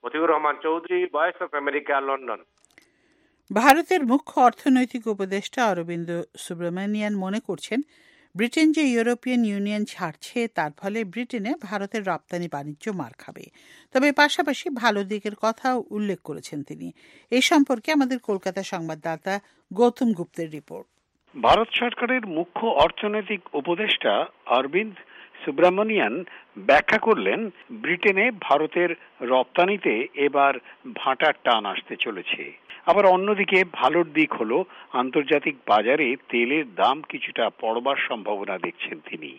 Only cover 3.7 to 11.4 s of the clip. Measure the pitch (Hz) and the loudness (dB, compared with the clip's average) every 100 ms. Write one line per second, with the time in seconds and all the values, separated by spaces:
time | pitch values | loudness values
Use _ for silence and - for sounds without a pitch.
3.7 | 285 339 370 254 269 - - 247 - 302 | 6 4 0 2 0 0 4 4 4 2
4.7 | 254 247 247 226 202 190 196 - - 233 | 2 2 -4 -6 -4 -2 -4 -6 -2 0
5.7 | 180 165 170 170 170 - - - 170 175 | 0 -4 -6 -4 -6 -8 -14 -12 -6 -6
6.7 | 180 196 214 208 202 190 208 - 180 - | -4 -4 -2 -2 -2 -4 -6 -6 -8 -4
7.7 | 226 294 _ _ _ _ 170 240 320 311 | -4 -4 _ _ _ _ -4 -2 4 4
8.7 | 311 285 240 226 240 254 247 226 202 202 | 4 2 2 2 0 0 0 0 0 -2
9.7 | 208 208 - 170 151 - - 233 - 156 | -2 -6 -6 -8 -8 -8 -4 -4 -2 -4
10.7 | 143 196 214 208 185 247 247 | -4 -8 -6 -6 -6 -6 -6